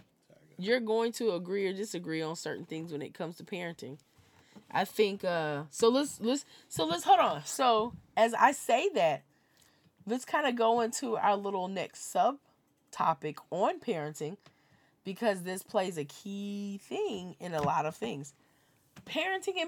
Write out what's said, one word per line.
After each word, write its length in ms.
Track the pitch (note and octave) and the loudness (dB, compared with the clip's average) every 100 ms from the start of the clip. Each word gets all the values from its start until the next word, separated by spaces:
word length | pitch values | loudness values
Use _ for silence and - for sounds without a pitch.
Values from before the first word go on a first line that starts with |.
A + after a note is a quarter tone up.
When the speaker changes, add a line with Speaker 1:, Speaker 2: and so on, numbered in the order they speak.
| - _ _ | -20 _ _
Speaker 1:
Sorry, 120 | - _ | -20 _
go 60 | - | -8
ahead. 100 | F#3 | 0
Speaker 2:
you're 140 | B3 | 0
going 320 | A3 A3 A3+ | 2 0 0
to 180 | A3+ A3+ | 0 0
agree 340 | F3 F3 G3 G3 | 0 -2 -2 -2
or 60 | |
disagree 480 | F#3+ G#3+ F#3 F3 D#3+ | -2 -6 -6 -4 -4
on 160 | D#3 E3+ | -4 -4
certain 260 | D#3 - - | -6 -8 -8
things 280 | D#3+ E3 | -10 -8
when 80 | D3 | -8
it 120 | D3 | -10
comes 220 | - E3 F3 | -8 -10 -10
to 60 | |
parenting. 540 | - F#3 F3 E3+ B2 C#3+ _ _ _ _ _ - - | -10 -8 -8 -10 -12 -14 _ _ _ _ _ -20 -4
I 140 | C#3+ F#3+ | 0 0
think, 380 | - G3+ G3 F#3 | 2 2 2 0
uh, 380 | E3+ D3+ C#3+ D3+ | 0 0 -2 -6
so 180 | - A3+ | 2 4
let's, 320 | B3+ C#4+ - | 6 2 -2
let's, 240 | A3 C4+ - - _ | -2 -2 -4 -20 _
so 160 | - D#4+ | -4 -2
let's, 180 | E4+ | 0
hold 160 | E4 F#4+ | 6 6
on. 240 | B3+ D3+ | 6 2
So, 500 | - - B3+ A3 A#3 - - - | -4 0 4 4 2 -6 -6 4
as 180 | A3+ A3 | 4 6
I 160 | A3 | 4
say 360 | - - A#3+ F#4 | 4 2 2 4
that, 340 | D4 E3+ C#3 - _ _ _ _ _ _ _ - | 4 4 2 -4 _ _ _ _ _ _ _ -6
let's 200 | B3 - | -6 0
kinda 260 | D#4 D4 | 0 2
go 300 | B3 A3+ A#3 | 4 4 4
into 360 | A3+ - B3+ G#3 | 2 -2 -2 2
our 180 | G#3 G3+ | 2 2
little 320 | G3+ G3 F3+ | 0 -4 -4
next 460 | G3 C3+ - - | -4 -6 -8 -4
subtopic 1200 | F#3+ G3 C#4 _ _ _ _ _ - E3+ D#3+ D3+ D3 - | 2 2 0 _ _ _ _ _ -2 0 0 -4 -10 -6
on 300 | E3+ A#3 F4 | 0 0 0
parenting, 580 | - F3+ D3+ D#3 A#3 G3+ _ _ _ _ _ _ | -4 -4 -4 -6 -8 -8 _ _ _ _ _ _
because 380 | - F#3 A#3 G3 | -12 -2 0 0
this 220 | F3+ F#3 | -4 -8
plays 340 | - A3 F#3+ E3+ | -2 -2 0 -4
a 60 | C#3+ | -8
key 720 | - G3+ G3+ G3+ G3+ G3+ G3 | -10 -12 -8 -8 -8 -8 -10
thing 520 | - F4 G#4 G#3 F3+ - | -8 -6 -4 -6 -10 -12
in 140 | F3 E3 | -6 -2
a 60 | |
lot 220 | C#3+ D#3+ D3+ | 0 0 -2
of 80 | - | -4
things. 380 | A3 C#3+ D3 - _ _ _ _ _ - - | -6 -8 -10 -18 _ _ _ _ _ -20 -8
Parenting 480 | - F4+ F#4+ F#4+ F#4 | -4 -2 -2 -4 -4